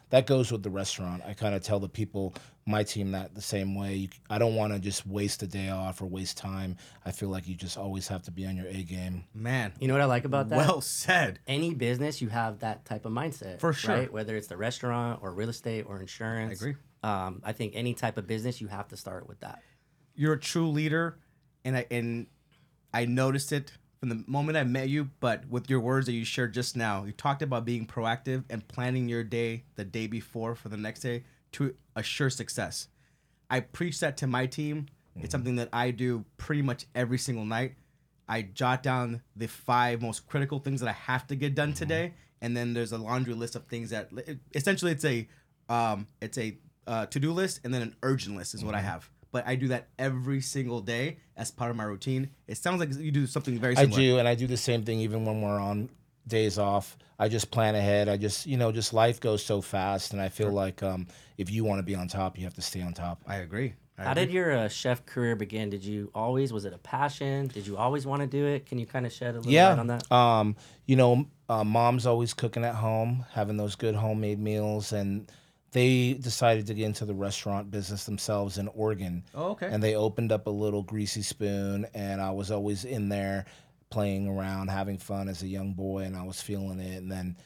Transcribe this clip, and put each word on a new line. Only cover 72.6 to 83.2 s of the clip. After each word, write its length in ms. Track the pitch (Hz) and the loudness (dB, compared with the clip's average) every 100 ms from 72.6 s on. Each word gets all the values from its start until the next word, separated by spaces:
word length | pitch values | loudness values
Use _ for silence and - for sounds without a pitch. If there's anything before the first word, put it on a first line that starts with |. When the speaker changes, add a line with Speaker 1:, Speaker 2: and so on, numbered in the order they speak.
Speaker 1:
at 120 | 117 113 | -2 0
home, 500 | 110 110 117 127 123 | 0 2 2 0 -2
having 240 | 113 104 107 | -2 0 0
those 180 | 104 - | -2 -2
good 200 | 113 104 | 0 2
homemade 440 | 110 107 107 104 | 2 2 0 0
meals, 540 | 107 107 107 107 101 | 0 0 0 0 -2
and 360 | 104 98 101 104 - - _ _ | -2 0 -2 -6 -16 -20 _ _
they 420 | 127 127 127 123 | 6 6 8 4
decided 520 | 135 123 - 120 113 104 | 2 -2 4 6 6 2
to 60 | |
get 120 | 107 107 | -2 -2
into 180 | 104 | -2
the 100 | 104 | -2
restaurant 560 | 98 98 - 104 98 101 | -2 -2 -4 -2 -4 -2
business 360 | 101 95 101 - | -4 -4 -6 -4
themselves 520 | 101 - 104 98 92 | -4 0 0 0 -2
in 120 | 101 | -4
Oregon. 560 | 107 107 104 95 87 - | 0 0 0 -2 -6 -6
Speaker 2:
Oh, 160 | - 175 | -6 -6
okay. 160 | 208 180 | -4 -2
Speaker 1:
And 140 | 107 | 2
they 100 | 107 | 2
opened 380 | 107 110 107 113 | 4 2 2 2
up 160 | 107 107 | 2 0
a 20 | |
little 340 | 104 107 101 | -2 0 0
greasy 380 | 92 107 101 107 | -2 -2 -2 -2
spoon, 640 | 101 - 104 101 98 101 110 | -6 -2 -2 0 -2 -2 -4
and 280 | 104 98 98 | -6 -4 -2
I 100 | 95 | -2
was 180 | 95 98 | -2 -2
always 360 | 104 104 98 123 | -2 -2 -2 -4
in 240 | 123 101 | -4 0
there 340 | 101 | 0